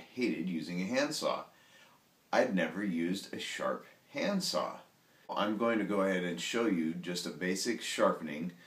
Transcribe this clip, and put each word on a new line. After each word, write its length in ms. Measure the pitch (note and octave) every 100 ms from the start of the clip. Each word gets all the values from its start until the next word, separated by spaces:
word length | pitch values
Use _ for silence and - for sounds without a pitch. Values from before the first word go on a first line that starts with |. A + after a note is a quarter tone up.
| -
hated 340 | B2 B2 D2+ F2+
using 320 | E2 D#2 F2
a 60 | F#2+
handsaw. 580 | C3 D3 D3+ D2 B1+ - - - - - - _ _ _
I'd 220 | A2 -
never 280 | F#2 D#2+ F#2+
used 520 | G#2 E2 F2 G2 -
a 40 | -
sharp 460 | - - C2 - - - _
handsaw. 640 | C#3+ F3 G3 - E2 - - - _ _ _ -
I'm 280 | - G#2 G#2+
going 200 | A#2 A2+
to 60 |
go 160 | F#2+ G2+
ahead 240 | F#2+ F#2
and 160 | F2+ E2+
show 260 | - A#2+ A#2
you 260 | F2 D#2+
just 320 | F2 F#2 F2
a 60 | -
basic 500 | - F2+ F#2 - E2+
sharpening, 720 | - - G2 F2 D#2 D2+ F2+ -